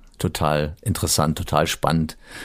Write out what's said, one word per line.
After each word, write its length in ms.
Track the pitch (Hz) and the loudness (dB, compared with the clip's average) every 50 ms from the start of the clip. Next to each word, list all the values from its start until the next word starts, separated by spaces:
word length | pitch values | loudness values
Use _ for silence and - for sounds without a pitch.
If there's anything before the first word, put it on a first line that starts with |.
| - - - - | -20 -20 -6 -4
Total 580 | - 92 - - 82 76 76 73 76 73 - - | -4 -4 -2 0 0 2 2 2 0 -2 -4 -6
interessant, 560 | - 107 - - - - - - 78 78 78 - | -4 -2 -2 0 0 0 2 2 2 2 0 -2
total 280 | 87 - 78 76 80 | -4 0 2 2 2
spannend. 520 | - - - - 73 80 82 80 78 - - - - - - | 2 -2 -2 0 0 2 0 0 -2 -6 -14 -20 -20 -18 -16